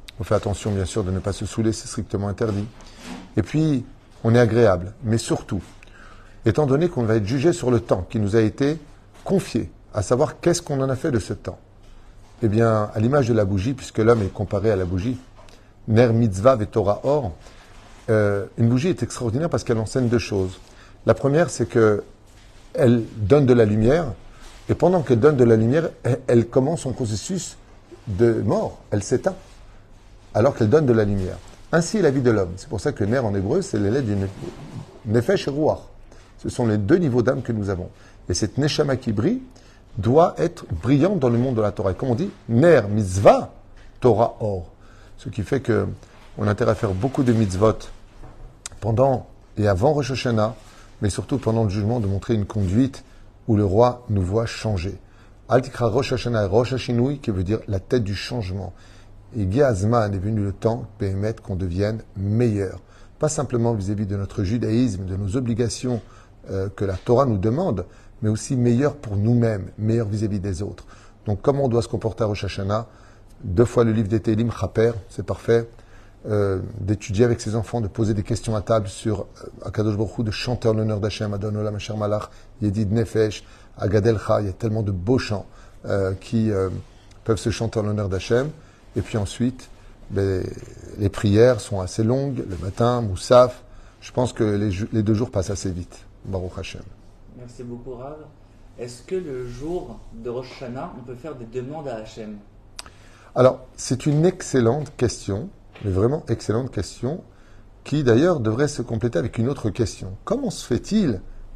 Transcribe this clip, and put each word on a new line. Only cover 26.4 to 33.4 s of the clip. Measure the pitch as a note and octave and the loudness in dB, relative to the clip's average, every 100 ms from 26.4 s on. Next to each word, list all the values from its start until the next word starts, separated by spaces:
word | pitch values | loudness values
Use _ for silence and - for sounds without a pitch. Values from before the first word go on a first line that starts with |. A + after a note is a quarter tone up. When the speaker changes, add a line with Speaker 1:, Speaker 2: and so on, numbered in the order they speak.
| A2+ | 4
Speaker 1:
commence | - C3+ E3+ | 2 2 0
son | C3+ | -4
processus | A#2 A#2+ G#2+ - F#3 - - - - - - - | -4 -4 -4 -6 -6 -8 -14 -20 -20 -20 -16 -6
de | F#2+ A#2 A2 | 2 4 4
mort, | G#2+ G3 E3+ - - | 0 0 -2 -8 -6
elle | G#2 | -4
s'éteint, | - B2 F#3+ F3+ - - - - - - - - - | 0 0 0 -4 -10 -20 -20 -20 -20 -20 -20 -20 -6
alors | G#2+ B2 C#3 | 2 2 2
qu'elle | A2 | 4
donne | D3 C#3+ | 4 4
de | |
la | A2+ G#2 | 4 4
lumière. | G2+ F#2 F2+ - - - | 0 -2 -8 -14 -20 -2
Ainsi | E3 E3+ A3 | -2 0 2
est | |
la | E3 | 2
vie | C3+ | 4
de | A#2+ | 4
l'homme. | G#2+ F2+ F2+ | 2 0 -6
C'est | - | -8
pour | G#2+ | -6
ça | D3 | -4
que | - | -2
Ner | G2+ B2+ | 0 0
en | A#2 | 0
hébreu, | G2 | -2